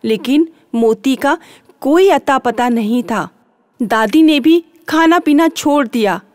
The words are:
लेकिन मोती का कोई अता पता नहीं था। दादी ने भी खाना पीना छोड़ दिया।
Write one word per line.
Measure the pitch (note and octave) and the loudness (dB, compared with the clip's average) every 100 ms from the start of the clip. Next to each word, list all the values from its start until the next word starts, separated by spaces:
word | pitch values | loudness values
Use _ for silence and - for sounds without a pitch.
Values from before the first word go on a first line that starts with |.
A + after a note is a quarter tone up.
लेकिन | A3+ A3 A#3 D4 E4 _ _ | -2 -4 0 0 -2 _ _
मोती | A#3 A3+ A3 C4+ | -2 -2 0 -4
का | B3+ C#4 E4 - - _ _ | -2 -2 -4 -8 -20 _ _
कोई | C4+ D#4+ G4 | 0 2 4
अता | E4 - C4+ | 2 0 -2
पता | B3+ B3 B3 | -2 -4 -2
नहीं | A#3 G#3 A#3+ | -2 -2 -4
था। | A#3 G#3+ D3+ _ _ _ _ _ | -4 -6 -8 _ _ _ _ _
दादी | G#3+ A3 A3 D#4 | -2 0 2 2
ने | D#4+ D4 | 4 2
भी | D#4 E4+ - _ - | 2 0 -2 _ -6
खाना | D#4+ E4 E4+ | 0 2 2
पीना | E4 D4 E4 | 2 0 0
छोड़ | D#4+ D4+ D4 A#3+ | -2 -2 -2 -2
दिया। | B3 G3+ F3+ _ | -2 -2 -4 _